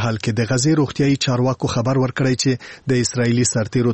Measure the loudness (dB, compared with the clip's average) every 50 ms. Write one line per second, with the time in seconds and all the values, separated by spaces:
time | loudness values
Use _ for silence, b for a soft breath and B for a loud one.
0 | 0 0 -2 -2 -2 -2 -2 -2 -2 0 0 0 2 2 2 2 0 0 0 0
1 | 2 2 2 2 0 0 0 0 0 0 -2 -2 -4 -2 -2 -2 0 0 0 2
2 | 0 0 0 0 0 0 0 0 0 0 0 -2 B B B B B -2 0 0
3 | 0 0 -2 0 0 2 2 2 0 0 0 -2 -2 0 0 0 2 2